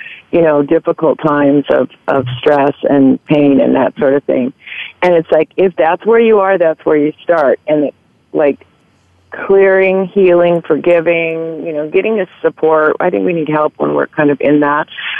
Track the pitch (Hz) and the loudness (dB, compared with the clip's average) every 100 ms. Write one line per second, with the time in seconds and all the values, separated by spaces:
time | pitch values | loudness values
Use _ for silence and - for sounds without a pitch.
0 | - - _ 175 165 147 143 165 165 165 | -20 -20 _ 0 2 0 0 -2 -2 -2
1 | 160 135 156 147 143 147 139 135 127 - | -2 0 -2 0 2 0 0 -2 -2 -6
2 | - 135 123 123 - 147 139 - - 139 | -4 -4 -4 -4 0 2 0 -2 0 2
3 | 135 127 - 151 143 135 127 131 127 - | 2 0 -2 0 2 2 2 0 -2 -2
4 | 143 139 - 135 120 - - - - - | 0 0 -2 -4 -4 -8 -16 -16 -18 -4
5 | 180 170 165 160 160 - 185 170 160 175 | 0 0 2 0 0 0 -2 0 0 0
6 | 202 226 233 214 190 190 165 156 - 156 | 0 2 4 2 2 2 2 0 0 0
7 | 147 - - 170 139 - - 151 143 - | 0 -2 -2 0 2 0 -2 -2 -2 -6
8 | _ _ _ 156 147 - _ _ _ _ | _ _ _ -2 -2 -2 _ _ _ _
9 | _ _ _ - - 196 196 190 190 190 | _ _ _ -10 0 2 4 2 2 0
10 | 190 202 185 175 175 170 - 147 175 170 | -2 0 2 4 2 0 -2 -2 0 0
11 | 160 170 165 165 165 160 165 151 151 175 | 0 -2 -2 -6 -8 -10 -8 -8 -4 -2
12 | 202 220 185 - 160 - 156 160 156 - | -2 -2 -6 -6 -6 -2 0 2 2 0
13 | 180 196 185 170 151 151 151 - 147 147 | -2 -2 -2 -2 -2 -2 -2 -4 -4 -2
14 | 139 - 147 143 139 147 147 147 156 - | -4 -2 0 0 0 0 0 -2 -4 -10
15 | - - | -12 -12